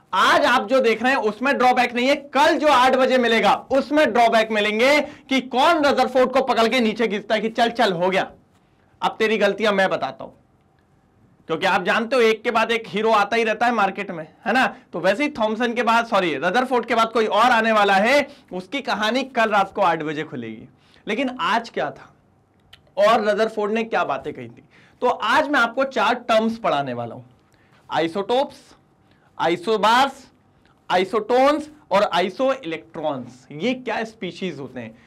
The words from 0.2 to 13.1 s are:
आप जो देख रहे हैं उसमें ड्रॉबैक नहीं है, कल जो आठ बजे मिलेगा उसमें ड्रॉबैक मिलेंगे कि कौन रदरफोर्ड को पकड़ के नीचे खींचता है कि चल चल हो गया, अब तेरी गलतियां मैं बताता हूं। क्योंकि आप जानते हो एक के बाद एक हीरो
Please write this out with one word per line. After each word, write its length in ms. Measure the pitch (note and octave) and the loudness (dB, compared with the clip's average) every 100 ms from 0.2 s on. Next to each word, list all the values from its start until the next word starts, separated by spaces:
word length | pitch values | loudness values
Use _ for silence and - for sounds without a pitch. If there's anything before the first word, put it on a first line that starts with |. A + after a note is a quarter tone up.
| A#3+ E4 C#4+ | 2 4 2
आप 220 | B3 G3+ | 0 2
जो 120 | C4 | 2
देख 240 | A3+ A3 | 2 2
रहे 80 | A#3+ | 0
हैं 80 | C4+ | 0
उसमें 360 | G#3+ G3+ C4 A#3 | -2 -2 -2 2
ड्रॉबैक 360 | B3 B3 B3 | 4 4 0
नहीं 140 | A#3+ B3+ | 0 0
है, 80 | D4 | 0
कल 420 | - C4 D#4 D#4 | -2 2 2 4
जो 100 | D4+ | 4
आठ 280 | C4 B3 B3 | 6 4 4
बजे 220 | B3+ B3+ | 2 4
मिलेगा 360 | A#3 A3+ G3 D#3+ - | 4 4 4 2 0
उसमें 400 | C4+ - D4 D4 | -2 2 2 2
ड्रॉबैक 380 | G#3+ A#3 A3+ A3 | 4 4 4 2
मिलेंगे 480 | G#3+ G#3 G#3+ B3+ D4 | 0 0 2 4 2
कि 400 | D4 - - C4+ | 0 -8 -4 -2
कौन 440 | B3+ B3 D4+ E4+ C#4+ | -2 2 4 4 2
रदरफोर्ड 460 | B3 B3+ C4 B3+ | 2 2 2 2
को 100 | B3+ | 2
पकड़ 260 | C4 A#3 A3+ | 0 2 2
के 120 | B3+ | 2
नीचे 280 | A3+ G#3+ A3+ | 0 0 -2
खींचता 280 | G3+ - A3 | -2 -2 -2
है 60 | |
कि 80 | A3 | -2
चल 200 | A3+ A#3 | 0 -2
चल 240 | A#3 A3 | 0 0
हो 160 | E3+ F3+ | 0 0
गया, 220 | F#3 C#3+ - _ _ _ _ _ - | 0 -4 -10 _ _ _ _ _ -6
अब 140 | F#3 - | -6 -2
तेरी 180 | A3 G#3+ | 0 2
गलतियां 360 | G3 F#3+ G#3+ | 0 0 0
मैं 160 | G3 F#3+ | 2 0
बताता 340 | E3 C3+ - | 0 -6 -10
हूं। 80 | - - _ _ _ _ _ _ _ _ _ _ - | -18 -20 _ _ _ _ _ _ _ _ _ _ -8
क्योंकि 180 | D#3+ F#3+ | -4 0
आप 180 | F#3+ | 0
जानते 320 | F3+ G3+ A3+ C4 | 0 -2 0 2
हो 60 | |
एक 200 | A3+ A3 | 2 0
के 80 | A#3+ | -2
बाद 200 | A3+ A3+ | -2 0
एक 120 | A3+ A3+ | -4 -4
हीरो 240 | F3+ A3 | -4 0